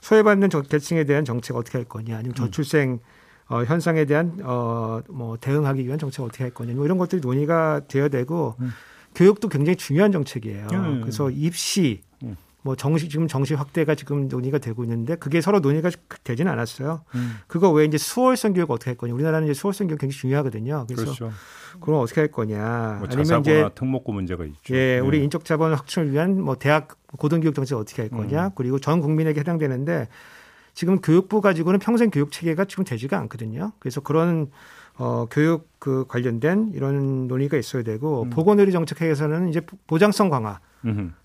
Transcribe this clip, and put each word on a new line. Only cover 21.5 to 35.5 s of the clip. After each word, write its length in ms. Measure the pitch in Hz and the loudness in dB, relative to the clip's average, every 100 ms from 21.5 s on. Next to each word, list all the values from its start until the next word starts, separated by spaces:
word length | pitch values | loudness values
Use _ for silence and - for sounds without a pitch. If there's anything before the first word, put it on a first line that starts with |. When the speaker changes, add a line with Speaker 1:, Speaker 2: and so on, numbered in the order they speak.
| - - 185 | -20 -20 -10
Speaker 1:
그럼 200 | 156 156 | 0 2
어떻게 200 | 117 - | 2 0
할 100 | 151 | 0
거냐. 260 | 139 110 104 110 120 113 104 | 0 -4 -2 -2 -2 -4 -4
Speaker 2:
뭐, 80 | 101 | -4
Speaker 1:
아니면 180 | 127 | 0
Speaker 2:
자사고나 140 | 151 160 | 2 4
Speaker 1:
이제 280 | 147 156 110 | 6 4 4
Speaker 2:
특목고 380 | - 127 131 123 | 0 -2 -2 -2
문제가 320 | 104 90 90 | -4 -4 -4
있죠. 300 | 80 73 - | -8 -12 -2
Speaker 1:
예, 240 | 131 131 127 | 2 2 2
우리 200 | 131 151 | 2 2
Speaker 2:
네. 60 | |
Speaker 1:
인적 200 | 143 151 | 2 -2
자본 300 | - 156 160 | -2 0 2
확충을 360 | 147 - - 151 | 0 -2 -2 0
위한, 300 | 139 175 190 | 2 2 0
뭐, 160 | 156 131 | 0 0
대학 400 | 139 151 151 - _ 135 | 2 2 0 -20 _ -4
고등교육 380 | 151 165 160 | 0 2 2
정책 240 | 143 131 131 | 0 -2 -4
어떻게 240 | 107 - | -4 -6
할 80 | 113 | -6
거냐. 380 | 117 101 147 190 | -4 -2 -2 -2
Speaker 2:
음. 20 | 190 | -2
Speaker 1:
그리고 240 | 123 135 | -2 -2
전 200 | 139 165 | 0 0
국민에게 400 | 151 156 160 151 | 2 0 2 0
해당되는데, 680 | 147 170 147 127 143 170 117 - - - - - _ | -2 -2 -2 -2 -2 -4 -4 -12 -20 -20 -20 -20 _
지금 260 | - 170 190 | -4 2 2
교육부 400 | - 165 190 214 | 4 4 4 2
가지고는 380 | 196 165 170 196 | 2 2 2 2
평생 320 | 196 233 226 | 2 2 4
교육 220 | 143 143 | 2 -2
체계가 320 | - 165 156 | -2 -2 0
지금 200 | 196 - | -2 -2
되지가 320 | 190 117 123 165 | -4 -4 -2 -4
않거든요. 520 | 120 113 113 113 202 - | -4 -8 -8 -6 -8 -8
그래서 220 | 135 135 | -8 -8
그런, 500 | 139 151 170 165 143 - - - - - | 0 2 2 2 -2 -8 -20 -20 -20 -6
어, 280 | 123 120 117 | -2 -2 -2
교육 380 | - 156 | 2 2